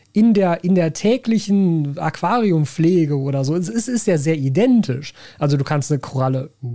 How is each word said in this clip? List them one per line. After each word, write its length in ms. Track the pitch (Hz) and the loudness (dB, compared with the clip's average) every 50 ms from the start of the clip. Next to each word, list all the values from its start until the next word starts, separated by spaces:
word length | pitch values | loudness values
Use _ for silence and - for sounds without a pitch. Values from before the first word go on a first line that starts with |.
| _ _ | _ _
in 200 | - 208 220 233 | 0 2 4 4
der, 300 | 214 202 190 175 170 - | 4 4 2 2 0 0
in 140 | - 180 190 | 0 0 2
der 160 | 175 165 160 | 2 2 0
täglichen 1080 | 156 - - 208 247 262 - 226 226 208 - 196 202 196 196 175 165 160 147 143 143 - | -2 -2 0 0 0 0 0 -2 -2 -2 0 0 0 2 2 2 2 0 -2 -2 -4 -4
Aquariumpflege 1160 | - 160 - - - 175 220 247 226 202 170 156 147 - - - 160 170 185 175 160 139 147 139 | -6 -6 -4 -4 -2 -2 0 0 2 2 2 2 0 -2 -2 0 2 2 4 2 2 2 0 -2
oder 260 | 135 143 139 139 131 | -2 -2 -2 -2 -2
so, 120 | 139 160 | 0 -2
es, 120 | 180 175 190 | -2 -4 -4
es 200 | 226 233 220 254 | -4 -4 -4 -2
ist 180 | 247 220 - | -4 -2 0
ja 100 | 214 175 | 0 0
sehr 200 | 147 135 160 160 | 0 0 0 -2
identisch. 760 | 147 135 135 131 175 226 262 247 226 - - 120 - - - - - - - - - | 0 -2 -2 0 2 2 4 4 4 2 0 -4 -6 -8 -12 -18 -18 -20 -20 -8 -4
Also 160 | 151 143 147 | 0 0 0
du 80 | 139 135 | 0 0
kannst 260 | - 156 147 131 - | 0 -2 -2 0 -2
eine 80 | 151 131 | -2 -4
Koralle 520 | - - - 131 131 131 131 131 135 - _ - 131 123 | -4 -6 -4 -2 -2 0 -2 -2 -6 -8 _ -14 -12 -12